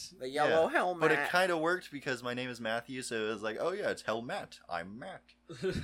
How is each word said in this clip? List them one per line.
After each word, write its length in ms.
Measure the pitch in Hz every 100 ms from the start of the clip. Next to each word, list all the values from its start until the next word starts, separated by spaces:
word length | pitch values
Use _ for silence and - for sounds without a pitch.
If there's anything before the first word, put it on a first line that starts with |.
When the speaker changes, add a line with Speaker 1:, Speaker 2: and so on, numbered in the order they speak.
| - -
Speaker 1:
The 100 | 131
Yellow 380 | 143 147 160 185
Speaker 2:
Yeah, 60 |
Speaker 1:
Helmet. 280 | 311 180 170
Speaker 2:
but 100 | 156
it 200 | 147 143
kinda 260 | 180 185 170
worked 340 | 160 180 -
because 300 | 143 139 123
my 140 | 123 123
name 160 | 127
is 100 | 120
Matthew, 400 | 113 117 - 131
so 140 | 123 113
it 140 | 110
was 120 | 110
like, 160 | 107 110
"Oh, 120 | 165
yeah, 180 | 196 147
it's 140 | 92
Helmet. 560 | - 113 123 190 - - -
I'm 300 | 85 92 107
Matt." 240 | 185 165 _ _ -
Speaker 3:
<laughs> 140 | 135 185 -